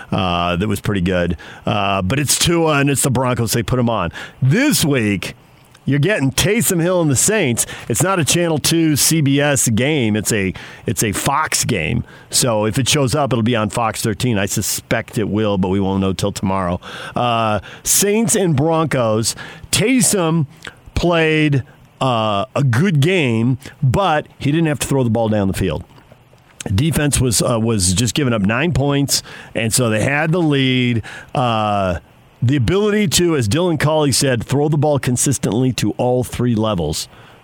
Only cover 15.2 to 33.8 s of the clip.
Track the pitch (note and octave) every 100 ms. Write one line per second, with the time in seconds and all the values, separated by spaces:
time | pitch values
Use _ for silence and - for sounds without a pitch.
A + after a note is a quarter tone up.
15.2 | F#2+ G2+ G#2+ G2 F#2 G2+ F#2+ G2 F#2+ F#2
16.2 | G#2 - F#2+ F#2+ F2+ F2+ - - - A2+
17.2 | A#2+ A2+ A2 G#2 - - - - G3+ G#3+
18.2 | G#3+ - F#3 C#3 D#3+ D#3+ D#3+ C3+ A2+ A2
19.2 | A2 - - - - - A3 C4 - G3+
20.2 | D#3+ E3 C#3 - - - - - F3 E3
21.2 | D#3+ D#3 D3+ C#3 - - - - C3 A2+
22.2 | A2 G2 G2 A#2+ C#3 A2+ G3 D3 D#3+ F#3+
23.2 | C3 A2+ A#2+ B2 - - C3 F#3 F#3 D3+
24.2 | - - C3+ D#3+ D#3+ C#3+ - C#3 A#2+ A2+
25.2 | A2+ G#2+ F#2+ F2+ F#2 D#2 - - - -
26.2 | _ - _ - - F#2+ D#3+ D3+ D3 -
27.2 | B2+ G2+ A2 A#2 A2+ G#2+ F2+ F#2 B2 -
28.2 | C3 A2+ G2 A#2+ F3 B2 C#3+ C#3+ C#3 -
29.2 | - - - - A2+ B2+ A#2 G#2+ B2+ D3
30.2 | E3 F3+ D#3 C#3 C3 B2+ B2 A2+ - -
31.2 | - C#3+ B2 A2 G#2+ G2+ F#2+ E2+ - -
32.2 | - - A#2+ C#3+ A2+ G3 G#3 G#3 G3 -
33.2 | F3 D3+ G#2 C#3+ F3+ D#3